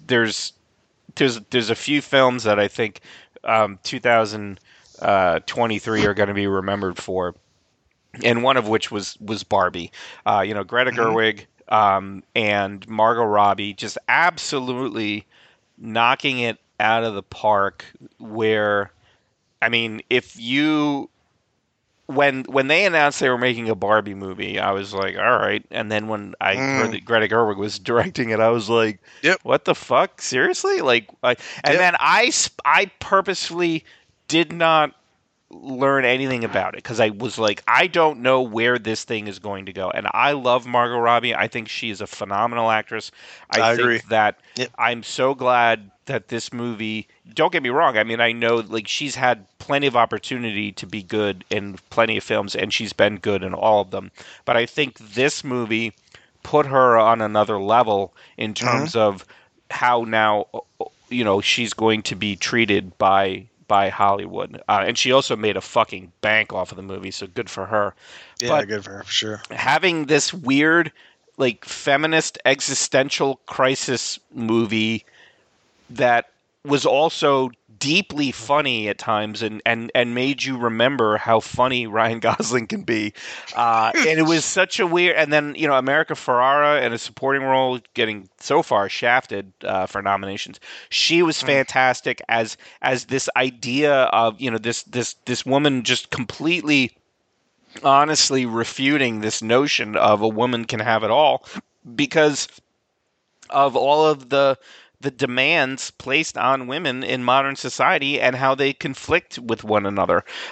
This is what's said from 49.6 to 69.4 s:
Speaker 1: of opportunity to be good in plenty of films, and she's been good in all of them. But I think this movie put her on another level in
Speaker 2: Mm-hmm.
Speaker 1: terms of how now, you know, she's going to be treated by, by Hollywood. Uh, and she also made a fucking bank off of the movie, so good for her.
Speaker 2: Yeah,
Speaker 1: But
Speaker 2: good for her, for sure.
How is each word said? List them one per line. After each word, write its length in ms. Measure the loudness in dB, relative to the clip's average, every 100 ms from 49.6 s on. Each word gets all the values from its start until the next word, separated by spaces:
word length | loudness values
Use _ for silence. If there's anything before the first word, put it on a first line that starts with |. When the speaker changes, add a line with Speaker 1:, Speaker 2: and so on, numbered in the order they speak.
| -4 0 2
Speaker 1:
of 100 | 2
opportunity 760 | 0 -2 -6 -6 -4 -4 -6
to 140 | -10 -12
be 160 | -12
good 440 | -4 -2 -2 -4 -6
in 300 | -6 -6 -12 _
plenty 300 | 0 0 0
of 60 |
films, 300 | -2 -2 -2
and 200 | -4 -4
she's 180 | -4 -4
been 240 | -2 -2 -2
good 260 | -4 -2
in 120 | -4
all 260 | -2 2 2
of 100 | 0
them. 200 | -8 -12 -18 -20 -10
But 140 | -2 0
I 80 | 0
think 320 | -4 -4 -8
this 440 | -8 0 0 0
movie 520 | -6 -6 -2 -2 -4 -10 _ -20 _ _
put 240 | 0 0 4
her 320 | 4 6 6
on 240 | 6 4
another 360 | 2 2 2 0
level 540 | 2 2 4 0 -2 _ -16 -8
in 160 | -8
Speaker 2:
Mm-hmm. 140 | -4 -2
Speaker 1:
terms 260 | 0 0
of 300 | 2 2 0 -10 -20 _ _ -14
how 320 | -2 0 0
now, 400 | 0 2 2 0 -4 -12 -14 -12 -12 _ _
you 160 | -2
know, 160 | 2 2
she's 320 | 0 -2 -2
going 300 | 0 0 2
to 120 | -2
be 220 | -6 -6 -4
treated 640 | -2 0 2 0 -2 0
by, 480 | 2 2 0 -4 -12 _ 0
by 220 | 2 2
Hollywood. 720 | 0 0 0 -4 -10 -10 -8 -2
Uh, 160 | 0 0
and 120 | 0
she 120 | 2
also 260 | 2 2 -2
made 200 | -2 -2
a 60 |
fucking 500 | -2 0 0 -4 -18 _
bank 320 | 0 2 0
off 180 | -4 -6
of 60 | -10
the 60 |
movie, 300 | -12 -12 -10
so 140 | -12 -10
good 220 | -10 -10
for 160 | -10
her. 300 | -2 0 -2 -6 -18 -20 -14 -6
Speaker 2:
Yeah, 60 | 0
Speaker 1:
But 180 | 0 0
Speaker 2:
good 160 | -6
for 60 | -8
her, 140 | -16
for 60 | -6
sure. 320 | -4 -4 -8